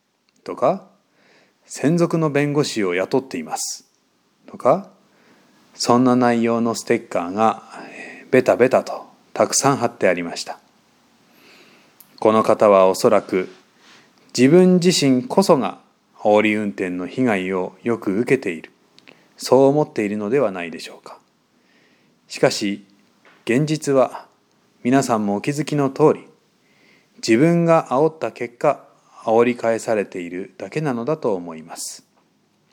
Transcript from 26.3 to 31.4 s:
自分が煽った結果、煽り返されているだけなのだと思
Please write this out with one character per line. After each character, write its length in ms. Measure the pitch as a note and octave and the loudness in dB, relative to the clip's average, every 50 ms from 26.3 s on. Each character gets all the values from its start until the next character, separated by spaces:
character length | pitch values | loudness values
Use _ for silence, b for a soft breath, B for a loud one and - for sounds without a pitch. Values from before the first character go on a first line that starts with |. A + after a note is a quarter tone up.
| _ _ _ _ _ b b b b b b b b b b b b | _ _ _ _ _ b b b b b b b b b b b b
自 200 | - - A#2 A2+ | -6 -2 0 2
分 280 | A#2 D3+ E3+ E3+ E3+ E3+ | 4 4 2 2 2 2
が 240 | E3 E3 D#3+ - - | 2 2 2 2 0
煽 220 | B2+ C3 D#3 D#3+ | 0 0 0 0
っ 60 | D#3 | -2
た 140 | - - A2+ | -4 -8 -10
結 240 | - - B2 A#2 - | -8 -8 -10 -10 -8
果、 300 | - - D3 C3 - - _ _ _ _ _ _ - - | -4 -2 -2 -2 -2 -8 _ _ _ _ _ _ -10 -2
煽 200 | A#2 A2+ A#2 A#2+ | 2 2 4 4
り 120 | B2 A#2+ | 2 0
返 240 | - - A2+ A2+ G#2+ | -2 -2 -2 -2 -2
さ 160 | - A#2+ A2+ | -2 -2 -2
れ 100 | G#2 F#2+ | -2 -2
て 160 | - - F#2 | -4 -8 -12
い 80 | F2 F2 | -10 -10
る 240 | F2 F2+ G2 - _ | -10 -10 -12 -12 _
だ 120 | - - - | -14 -14 -10
け 120 | - D#3 | -6 -4
な 120 | D#3+ C#3+ A#2+ | -4 -4 -4
の 120 | A#2 A#2 | -4 -4
だ 120 | C#3 D#3+ | -4 -4
と 180 | D#3 - A#2+ G2+ | -2 -2 -2 -4
思 200 | F2+ | -4